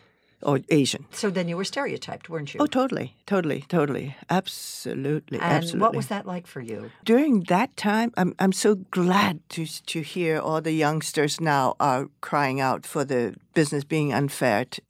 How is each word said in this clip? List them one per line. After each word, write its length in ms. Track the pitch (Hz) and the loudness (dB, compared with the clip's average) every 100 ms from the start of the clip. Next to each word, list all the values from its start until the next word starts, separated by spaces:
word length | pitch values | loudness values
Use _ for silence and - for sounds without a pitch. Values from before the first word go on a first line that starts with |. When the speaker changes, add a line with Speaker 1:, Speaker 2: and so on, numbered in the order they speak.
| _ _ _ _ | _ _ _ _
Speaker 1:
or 180 | 143 139 - | -2 -2 2
Asian. 380 | 156 127 - - | 2 2 -2 -10
Speaker 2:
So 200 | - 208 | -6 -4
then 180 | 180 170 | -2 -4
you 80 | 170 | -4
were 80 | |
stereotyped, 640 | 190 277 262 - - - - | -6 -6 -6 -6 -10 -12 -10
weren't 240 | 165 143 | -10 -6
you? 80 | - | -2
Speaker 1:
Oh, 60 | 302 | 0
totally, 500 | 254 262 - - - | 0 0 -2 -6 -12
totally, 400 | - 196 156 143 - | -2 0 0 -4 -2
totally. 460 | 170 143 120 143 - - 180 - - | 0 0 -2 -8 -12 -2 -2 -2 -10
Absolutely, 800 | - - - - 139 185 - - | -12 -12 -8 -6 -2 -4 -4 -4
Speaker 2:
And 120 | 170 | 0
what 60 | - | 0
Speaker 1:
absolutely. 400 | 170 175 220 - | 0 0 0 0
Speaker 2:
was 100 | - | -4
that 180 | 202 190 | -6 -6
like 200 | 180 - | -10 -10
for 140 | 139 | -12
you? 300 | 110 104 107 - | -10 -12 -12 -6
Speaker 1:
During 360 | - 240 302 214 170 | 2 4 6 2 4
that 280 | 180 240 - | 2 2 -2
time, 360 | 214 220 233 - | 0 2 0 0
I'm, 180 | 180 - | 0 2
I'm 140 | 190 | 0
so 220 | 185 208 196 - | 4 2 2 0
glad 500 | 185 175 190 202 160 - | 0 4 4 2 -2 -8
to 120 | 170 | -10
s-, 180 | 156 - - | -8 -10 -8
to 140 | 165 | -8
hear 380 | 147 180 160 156 | -6 -2 0 0
all 220 | - 156 | 0 -2
the 120 | 160 | 0
youngsters 680 | 156 147 160 - 151 147 - | 2 2 2 -2 0 0 2
now 340 | 160 139 127 - | 2 4 2 2
are 280 | 143 131 135 - | 2 2 -2 -10
crying 400 | - 147 135 135 | -4 0 0 2
out 260 | 131 104 - | 0 0 -2
for 180 | 156 | -4
the 300 | 139 123 117 - _ | 0 0 0 -4 _
business 300 | 165 147 143 | 2 2 0
being 280 | 143 156 147 | -2 0 0
unfair 520 | 117 139 - 127 104 127 | 2 0 2 2 4 0
t-, 160 | - | -8